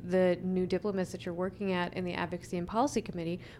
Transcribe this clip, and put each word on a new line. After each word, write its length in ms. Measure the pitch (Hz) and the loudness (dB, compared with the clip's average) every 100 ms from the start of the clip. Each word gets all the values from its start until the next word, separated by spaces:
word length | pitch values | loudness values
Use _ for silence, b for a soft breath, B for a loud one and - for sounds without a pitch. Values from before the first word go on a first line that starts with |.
the 360 | 180 185 180 175 | 2 6 6 4
new 240 | 185 185 180 | 2 2 2
diplomats 460 | 185 208 196 175 | 0 0 0 -2
that 120 | 180 | -4
you're 120 | 180 170 | -6 -2
working 360 | 185 196 196 | -4 -2 0
at 220 | 180 175 | 0 0
in 100 | 185 | -2
the 100 | 180 | -2
Advocacy 440 | 175 175 175 - 175 | -2 -2 -4 -4 -4
and 100 | 175 | 0
Policy 320 | 214 277 - | 2 2 2
Committee 400 | - 175 165 175 B | -2 -4 -4 -4 B